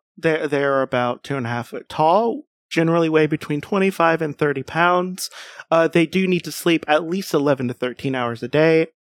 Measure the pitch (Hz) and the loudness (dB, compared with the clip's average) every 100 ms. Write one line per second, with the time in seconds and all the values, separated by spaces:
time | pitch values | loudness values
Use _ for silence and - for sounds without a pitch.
0 | _ - 165 156 151 143 139 135 131 127 | _ -4 -2 0 0 0 2 0 0 0
1 | 123 123 - 139 117 120 117 - - - | -2 -4 -6 -6 -4 -6 -6 -12 -10 0
2 | 156 190 233 277 - _ _ 170 165 170 | 2 4 2 -4 -12 _ _ 0 2 2
3 | 160 156 156 151 - 147 - 202 190 - | 4 4 2 0 -4 -6 -2 0 0 2
4 | 165 165 156 143 147 135 131 160 175 180 | 2 2 -2 -2 -2 -2 -4 -2 0 0
5 | 185 185 - - - - - 165 165 175 | -2 -8 -12 -14 -20 -20 0 2 2 2
6 | 165 185 190 180 156 - 175 160 - 151 | 0 0 0 -2 -4 -4 0 0 2 0
7 | 160 190 - 156 143 135 123 131 127 117 | 0 -6 -2 0 2 0 -2 -4 -8 -6
8 | 139 131 120 117 120 147 160 160 160 _ | -6 -4 -4 -6 -2 2 4 4 0 _